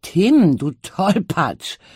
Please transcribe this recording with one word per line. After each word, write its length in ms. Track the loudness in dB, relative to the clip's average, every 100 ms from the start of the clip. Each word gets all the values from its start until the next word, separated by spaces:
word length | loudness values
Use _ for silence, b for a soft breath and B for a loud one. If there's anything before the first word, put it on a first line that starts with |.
»Tim, 560 | -4 0 2 4 4 2
du 140 | -4
Tollpatsch«, 1040 | -8 -16 -4 -2 0 -2 -4 -4 -6 -14 -16 B